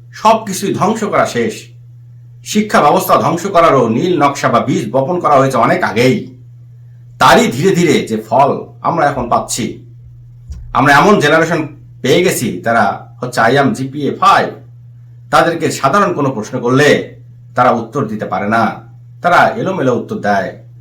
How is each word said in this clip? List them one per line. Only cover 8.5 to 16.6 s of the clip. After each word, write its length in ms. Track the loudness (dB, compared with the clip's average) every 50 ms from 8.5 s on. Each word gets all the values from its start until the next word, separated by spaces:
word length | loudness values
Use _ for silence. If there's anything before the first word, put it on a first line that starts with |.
| 0 -2 -6 -12 -14 -8 -6
আমরা 220 | -4 -2 0 0 0
এখন 180 | -2 -4 -4 -2
পাচ্ছি, 360 | -2 -2 -2 -4 -6 -6 -6 -6 -8 -12 -16 -20 -20 -20 -20 -20 -20 -20 -20 -20 -20 -20 -20 -18 -16 -16 -12 -6 -2
আমরা 200 | 0 2 4 4
এমন 280 | 4 6 4 4 4
জেনারেশন 400 | 4 2 2 2 2 0 -2 -4 -4 -6 -10 -16 -20 -20 -14 -6 0
পেয়ে 220 | 2 2 2 2
গেছি, 240 | 2 0 -2 -4 -4 -6 -4 -2
তারা 200 | -2 0 2 0 0 -2 -4 -10 -18 -14 -10
হচ্ছে 200 | -10 -6 -2 0
আইএম 320 | 2 2 2 2 2 0 0
জিপিএ 420 | -2 -6 -8 -6 -6 -4 -4 -2
ফাইভ। 340 | 0 2 2 4 2 2 -2 -6 -12 -18 -20 -20 -20 -20 -20 -20 -20 -20 -20 -20 -20 -6 0
তাদেরকে 400 | 0 2 2 2 0 -2 -2 -4
সাধারণ 420 | -2 -2 -2 0 2 2 0 0 0
কোনো 180 | -2 -2 -2
প্রশ্ন 300 | -4 -4 -8 -8 -8 -4